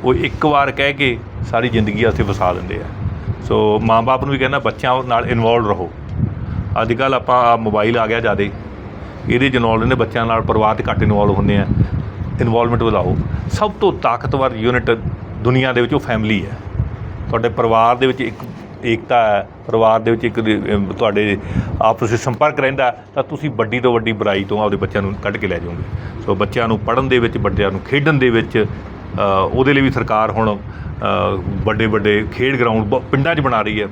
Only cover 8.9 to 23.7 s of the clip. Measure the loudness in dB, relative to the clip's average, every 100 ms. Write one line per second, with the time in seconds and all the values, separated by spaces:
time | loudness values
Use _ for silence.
8.9 | -14 -14 -10 0 2 2 2 2 2 2
9.9 | 2 0 0 0 0 2 2 4 2 -2
10.9 | 0 2 4 2 2 2 2 2 0 0
11.9 | 0 -6 -8 -8 -2 0 2 2 2 2
12.9 | 2 2 0 -2 -4 -4 -2 -2 2 0
13.9 | 2 -2 -2 -2 0 0 0 0 2 2
14.9 | 0 0 -8 -10 -2 2 2 2 2 2
15.9 | 0 0 -2 0 0 -2 -10 -10 -6 -4
16.9 | -6 -10 -10 -4 -2 0 0 2 4 4
17.9 | 4 2 0 -4 -8 -14 -14 -16 -8 -2
18.9 | -2 2 2 4 2 -2 -12 -2 2 4
19.9 | 4 2 0 0 -2 0 0 2 0 -2
20.9 | 0 0 2 0 0 -2 -4 -4 0 2
21.9 | 2 0 -2 -2 0 0 2 -2 0 -2
22.9 | -2 -8 -6 -6 -4 -6 -2 -2